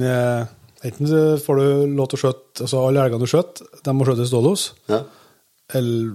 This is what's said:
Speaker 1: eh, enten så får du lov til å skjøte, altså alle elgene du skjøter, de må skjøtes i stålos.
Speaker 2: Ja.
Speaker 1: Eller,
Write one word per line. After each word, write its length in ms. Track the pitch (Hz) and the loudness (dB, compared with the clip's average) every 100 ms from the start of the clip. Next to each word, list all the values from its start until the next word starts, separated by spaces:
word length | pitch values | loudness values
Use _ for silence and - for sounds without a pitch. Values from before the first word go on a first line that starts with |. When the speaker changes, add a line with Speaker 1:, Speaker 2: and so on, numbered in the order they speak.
Speaker 1:
eh, 420 | 127 123 123 120 117 - _ _ | 0 0 0 -2 -6 -12 _ _
enten 260 | 123 - 147 | -10 -4 0
så 120 | 156 156 151 | 2 4 2
får 220 | - 139 | 0 2
du 40 | 139 143 143 139 | 2 2 0 0
lov 140 | 131 | -2
til 80 | 135 | 0
å 20 | 131 | -2
skjøte, 360 | - _ - 120 | -2 _ -10 -4
altså 160 | 131 | 0
alle 180 | 131 139 131 | 2 2 2
elgene 180 | 117 120 | 0 0
du 60 | |
skjøter, 400 | 156 180 - - - | 0 0 -6 -20 -10
de 140 | 147 135 | -2 0
må 100 | 131 | 2
skjøtes 220 | 120 123 | 0 0
i 20 | |
stålos. 380 | 127 135 196 - - - | 2 2 0 -4 -10 -4
Speaker 2:
Ja. 80 | 110 - - _ _ _ _ - | -4 -4 -16 _ _ _ _ -8
Speaker 1:
Eller, 440 | 131 120 117 113 | -4 -2 -2 -4